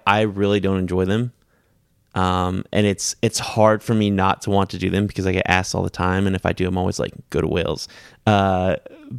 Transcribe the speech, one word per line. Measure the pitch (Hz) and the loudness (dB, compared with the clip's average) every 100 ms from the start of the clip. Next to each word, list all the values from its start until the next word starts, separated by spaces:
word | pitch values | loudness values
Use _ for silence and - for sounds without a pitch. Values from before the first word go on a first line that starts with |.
| - | 2
I | 104 | 2
really | 110 98 101 101 | 2 2 2 2
don't | 95 95 | 2 0
enjoy | 90 90 | 0 0
them. | 92 107 123 - _ _ _ _ _ _ _ | 0 0 -2 -8 _ _ _ _ _ _ _
Um, | 92 92 92 90 95 - | -2 0 2 0 -2 -2
and | - 104 | 0 0
it's, | 95 - - | 0 -4 -2
it's | 113 - | -2 -2
hard | - - 110 110 | -4 2 4 4
for | - | 0
me | 110 104 | 0 2
not | 98 95 - | 2 0 0
to | - | 0
want | 98 95 | 0 0
to | 92 | -2
do | 92 | -2
them | 95 104 | 0 -2
because | - 92 | -2 -2
I | |
get | 92 92 | 0 0
asked | 90 92 92 | 0 0 -4
all | |
the | 92 | -4
time. | - 90 95 98 | -2 -2 0 0
And | |
if | 92 | 0
I | 87 | -2
do, | 87 90 | -2 -2
I'm | 92 | -2
always | 92 - | -2 -2
like, | - - - | -6 -8 -8
"Go | 78 | -4
to | 82 | -2
Wales." | 85 80 - - - - - 110 | -2 -2 -4 -10 -18 -20 -6 2
Uh, | 101 98 92 92 - - 320 - | 2 2 2 0 -2 -6 -20 -16